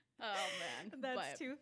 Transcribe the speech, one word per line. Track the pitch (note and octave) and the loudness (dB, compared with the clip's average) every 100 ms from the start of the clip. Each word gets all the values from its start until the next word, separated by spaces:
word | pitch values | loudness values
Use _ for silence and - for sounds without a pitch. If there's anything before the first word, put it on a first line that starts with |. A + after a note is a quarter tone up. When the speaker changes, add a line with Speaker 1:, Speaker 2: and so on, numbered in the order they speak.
| _ - | _ -4
Speaker 1:
Oh, | A3+ G3 F#3 F#3 | 0 2 2 2
man. | E3+ A#2+ F#3+ C4+ | 0 -2 -6 -4
Speaker 2:
That's | C4 B3 | 0 0
Speaker 1:
But | C#3 C#3 | 0 -2
Speaker 2:
too | C4 C#4+ | -4 -4